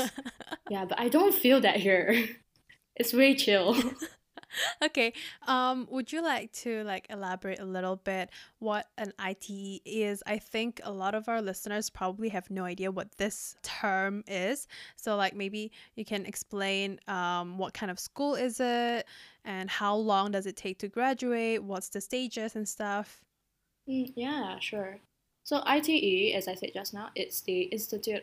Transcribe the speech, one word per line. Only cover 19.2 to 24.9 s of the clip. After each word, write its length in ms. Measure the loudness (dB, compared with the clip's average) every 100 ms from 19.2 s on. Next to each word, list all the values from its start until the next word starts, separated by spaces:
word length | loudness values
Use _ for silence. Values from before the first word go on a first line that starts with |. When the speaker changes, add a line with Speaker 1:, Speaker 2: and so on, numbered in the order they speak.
| -20 _
Speaker 1:
and 280 | -8 -6 -4
how 240 | -2 2 2
long 340 | 4 4 4
does 160 | 0 -4
it 100 | -6
take 220 | -8 -6
to 80 | -6
graduate? 760 | 0 0 0 0 0 2 0
What's 260 | -2 -6 -6
the 100 | -8
stages 560 | -4 -4 -4 -4 -6 -4
and 140 | -6
stuff? 540 | -4 -2 -2 -4 -12 _ _ _ _ _ _ -4
Speaker 2:
Mm, 240 | -2 -2 -4
yeah, 440 | -4 -4 -4 -6
sure. 400 | -6 -4 -6